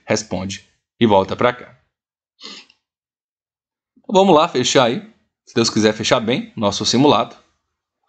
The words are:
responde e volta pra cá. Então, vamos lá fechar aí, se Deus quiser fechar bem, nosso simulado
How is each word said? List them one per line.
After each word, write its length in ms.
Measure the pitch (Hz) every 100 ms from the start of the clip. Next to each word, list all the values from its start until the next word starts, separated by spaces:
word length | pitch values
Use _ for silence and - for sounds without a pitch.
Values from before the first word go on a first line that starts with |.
| -
responde 580 | 110 - 92 95 - _ _ _ -
e 60 | 117
volta 300 | 98 95 104
pra 160 | 120
cá. 260 | - - _ _ _ _ _ _ _ - - - _ _ _ _ _ _ _ _ _ _ _ _ _
Então, 180 | - 185
vamos 180 | 196
lá 140 | 151 165
fechar 380 | 131 123 139 120
aí, 180 | 123 - _ _ _ _
se 80 |
Deus 160 | 120 117
quiser 240 | 113 107
fechar 280 | 107 110 131
bem, 320 | 110 135 - -
nosso 300 | 104 - 107
simulado 500 | 117 143 110 127 - _ _ _ _ _ _